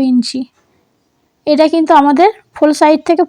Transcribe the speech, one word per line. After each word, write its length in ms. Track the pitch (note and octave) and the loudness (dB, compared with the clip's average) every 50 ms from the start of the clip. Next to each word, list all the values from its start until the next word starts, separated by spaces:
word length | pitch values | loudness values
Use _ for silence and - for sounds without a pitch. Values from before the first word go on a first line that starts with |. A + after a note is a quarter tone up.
| C4+ C4 | -2 0
ইঞ্চি। 300 | B3+ B3 A#3 - - B3+ C4 - _ _ _ _ _ _ _ _ _ _ _ _ _ _ _ _ _ _ - D4+ | -2 -2 -2 -4 -8 -12 -12 -14 _ _ _ _ _ _ _ _ _ _ _ _ _ _ _ _ _ _ -4 -2
এটা 180 | D4+ C#4 D#4 D#4 D#4 | 0 0 0 0 0
কিন্তু 180 | E4 D#4+ - E4+ D4+ | 0 0 2 2 2
আমাদের 280 | C#4 C#4+ C#4+ C4 F4 G#4 A4 - _ _ - | 2 2 2 2 2 0 0 -4 _ _ -8
ফুল 180 | - D#4 D4+ D4+ - | -2 -2 -2 0 2
সাইড 200 | D#4+ D4+ D#4 D#4 D#4 - | 2 2 2 0 -2 -2
থেকে 160 | E4+ D4 F4+ | -2 -2 -2